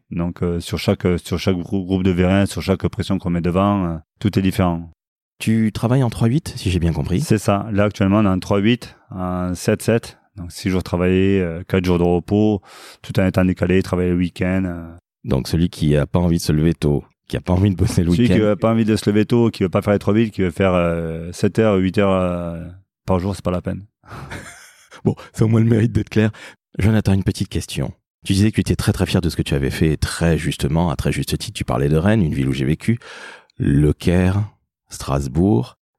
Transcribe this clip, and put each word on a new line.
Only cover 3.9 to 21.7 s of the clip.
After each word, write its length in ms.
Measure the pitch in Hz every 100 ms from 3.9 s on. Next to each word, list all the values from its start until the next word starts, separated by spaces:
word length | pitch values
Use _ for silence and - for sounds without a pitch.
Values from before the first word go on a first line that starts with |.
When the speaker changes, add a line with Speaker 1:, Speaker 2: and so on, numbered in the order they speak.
| 80 - _
Speaker 1:
tout 180 | 107 101
est 40 |
différent. 480 | 95 90 90 85 85 - _ _ _ _
Speaker 2:
Tu 320 | - 113 110
travailles 300 | - 117 131
en 80 | 120
trois 180 | - 117
huit, 240 | 139 - -
si 140 | -
j'ai 100 | 87
bien 120 | 82
compris. 280 | 76 69 90
Speaker 1:
C'est 180 | - 110
ça. 280 | - 101 104
Là, 120 | 101
actuellement, 340 | 104 - 95 104
on 60 |
est 40 | 104
en 100 | 92
trois 180 | - 101
huit, 380 | 104 123 - - _
en 440 | 101 90 90 90
sept 260 | 87 - 104
sept. 360 | - 113 - - _ -
Donc, 160 | 87
six 160 | - 101
jours 120 | 92
travaillés, 580 | - 87 90 92 95 98
euh, 220 | 87 82 92
quatre 180 | 95
jours 140 | 90 87
de 60 |
repos, 560 | 87 87 - 101 107 101 - - - -
tout 160 | - -
en 80 | 92
étant 180 | 92
décalé, 380 | 92 90 90 92
travailler 280 | 92 90 90
le 60 | 90
week-end, 460 | 90 - 90 95
euh. 320 | 92 85 82 85 _ _
Speaker 2:
Donc, 240 | - 67 62
celui 220 | 80 87
qui 260 | - 78 73
a 100 | 69
pas 140 | 90
envie 160 | 87 85
de 60 |
se 100 | -
lever 200 | 76 80
tôt, 300 | 80 73 71 - _ -
qui 100 | -
a 40 |
pas 120 | -
envie 160 | 90 101
de 40 |
bosser 300 | 85 92 -
le 60 | 85
Speaker 1:
Celui 160 | 90 120
Speaker 2:
week-end. 60 | -
Speaker 1:
qui 60 |
a 140 | 107 101
pas 140 | 110
envie 140 | 113
de 100 | 110 107
se 140 | -
lever 140 | 104
tôt, 260 | 110 120 117
qui 140 | -
veut 40 | 95
pas 120 | 104
faire 100 | 107
les 40 | 101
trois 160 | -
huit, 160 | 104 117
qui 120 | -
veut 80 | 92
faire, 220 | 82 95
euh, 580 | 90 85 85 82 80 85
sept 260 | 90 104 101
heures, 180 | 110